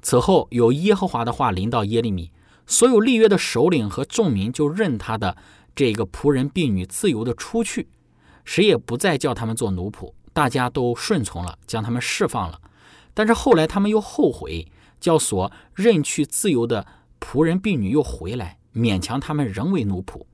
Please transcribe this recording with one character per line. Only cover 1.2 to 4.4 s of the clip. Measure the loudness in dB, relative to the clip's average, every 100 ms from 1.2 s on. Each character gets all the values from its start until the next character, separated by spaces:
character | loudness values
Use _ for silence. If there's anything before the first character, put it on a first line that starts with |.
的 | -4
话 | -2 -2
临 | 0 -2
到 | -2
耶 | 0 0
利 | 0
米， | -4 -8 _ _ _
所 | _ 4 6
有 | 6
立 | 4
约 | 4 6
的 | 4
首 | 0 2 2
领 | 2 -2
和 | -6
众 | -6 0 2
民 | 2